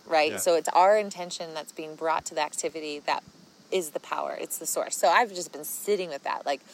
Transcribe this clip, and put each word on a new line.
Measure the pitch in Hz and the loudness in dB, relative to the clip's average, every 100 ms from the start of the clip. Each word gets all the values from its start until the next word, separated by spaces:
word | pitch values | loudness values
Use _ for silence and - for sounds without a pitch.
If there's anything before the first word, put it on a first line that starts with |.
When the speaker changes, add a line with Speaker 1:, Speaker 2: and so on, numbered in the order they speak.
| - | 0
Speaker 1:
right? | 160 151 | 2 2
Speaker 2:
Yeah. | 101 | 2
Speaker 1:
So | 185 | 2
it's | 165 - | 2 4
our | 170 190 214 | 6 8 6
intention | 202 175 175 - 165 | 2 -6 -10 -10 -10
that's | 160 147 | -10 -12
being | - 156 | -12 -12
brought | 156 160 160 - | -4 0 0 -2
to | |
the | 160 | -4
activity | 151 - 160 160 156 147 - | -4 -4 -6 -6 -8 -6 -2
that | - - - - _ - | -4 -4 -20 -20 _ -4
is | 185 156 | -4 -2
the | - | -6
power. | - 151 147 - | -6 -4 -4 -4
It's | 165 - | -8 -8
the | 160 | -4
source. | 160 - - | -4 -4 2
So | 185 | 4
I've | 190 240 | 6 4
just | 180 165 | -2 -8
been | 139 | -10
sitting | 151 - - 208 175 | -10 -6 0 0 0
with | 139 | -6
that. | - - | -4 -4
Like, | - 139 - | -2 -4 -6